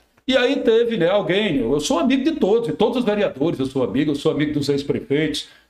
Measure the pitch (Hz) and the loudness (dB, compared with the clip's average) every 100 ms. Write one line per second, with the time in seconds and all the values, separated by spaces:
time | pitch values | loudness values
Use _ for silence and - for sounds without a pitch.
0 | _ _ - 254 247 277 247 226 233 220 | _ _ 0 2 2 2 2 4 2 2
1 | 165 202 185 185 214 139 117 147 - 330 | 2 2 2 0 0 0 0 -2 0 0
2 | 269 269 277 302 190 233 226 - 233 247 | 2 2 0 0 2 2 0 0 0 0
3 | 208 208 190 127 160 131 135 135 113 117 | -2 0 -2 -2 -2 -2 -4 -2 -2 0
4 | 156 143 160 139 147 147 143 139 139 127 | -2 0 0 0 -2 -2 0 -2 -2 -6
5 | - 139 156 151 - - _ | -2 -2 -2 -4 -10 -20 _